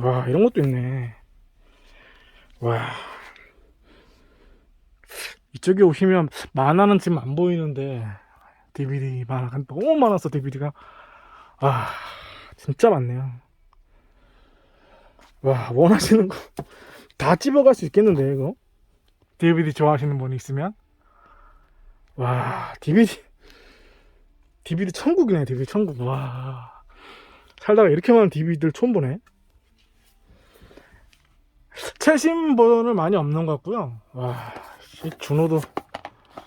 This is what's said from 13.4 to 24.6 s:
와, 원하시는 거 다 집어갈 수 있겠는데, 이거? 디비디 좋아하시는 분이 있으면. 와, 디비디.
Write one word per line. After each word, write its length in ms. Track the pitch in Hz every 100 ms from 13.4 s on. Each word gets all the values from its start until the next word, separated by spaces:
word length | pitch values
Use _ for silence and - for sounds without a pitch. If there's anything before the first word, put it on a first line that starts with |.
| _ _ _ _ _ _ _ _ _ _ _ _ _ _ _ _ _ _ _ _
와, 280 | 135 127 117
원하시는 560 | 123 170 202 - 220 190
거 80 | - - - - - - - - -
다 200 | 143 175
집어갈 380 | 285 285 269
수 100 | 254
있겠는데, 500 | 156 202 214 156 135
이거? 200 | 139 135 247 _ _ _ _ _ _ _ -
디비디 340 | 170 165 156
좋아하시는 440 | - 151 147 147 139
분이 160 | 131
있으면. 400 | 131 - 135 175 214 _ _ _ _ _ _ _ _ _ _ - _ _ -
와, 580 | 123 123 120 - - -
디비디. 420 | - 185 220 - _ _ - - _ _ _ _ _ _ _ _ _ _